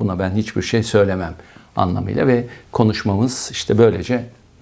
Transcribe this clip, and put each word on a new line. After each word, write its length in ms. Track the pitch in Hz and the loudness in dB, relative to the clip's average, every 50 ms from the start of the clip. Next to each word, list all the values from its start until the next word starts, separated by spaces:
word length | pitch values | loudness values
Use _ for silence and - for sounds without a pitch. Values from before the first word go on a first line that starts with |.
"Buna 180 | 113 98 90 87 | -4 -2 -2 -2
ben 120 | 95 92 | -2 -2
hiçbir 320 | 95 110 104 - - - | -2 -2 -4 -2 -4 -4
şey 200 | - - - 113 | -2 0 0 -2
söylemem." 520 | 110 - - 104 98 98 92 92 87 80 80 - - - - - - _ _ | 0 2 2 4 4 4 0 -2 -6 -8 -10 -14 -20 -20 -20 -20 -20 _ _
anlamıyla 500 | 104 95 90 92 98 95 98 98 143 156 | -2 0 0 0 -2 -4 -2 -2 0 2
ve 200 | 135 123 120 120 - - - - - | 2 2 2 0 -4 -12 -18 -20 -6
konuşmamız 760 | - - 113 110 104 - - 107 98 101 120 131 127 - - - | 0 2 2 2 2 0 -2 -2 0 0 0 -2 -2 -6 -8 -8
işte 260 | 123 - - - 107 104 | -10 -8 -2 0 4 6
böylece 460 | 117 110 90 90 92 - - 120 117 - - - _ _ _ _ | 6 4 4 0 -2 -4 -4 -4 -4 -10 -16 -20 _ _ _ _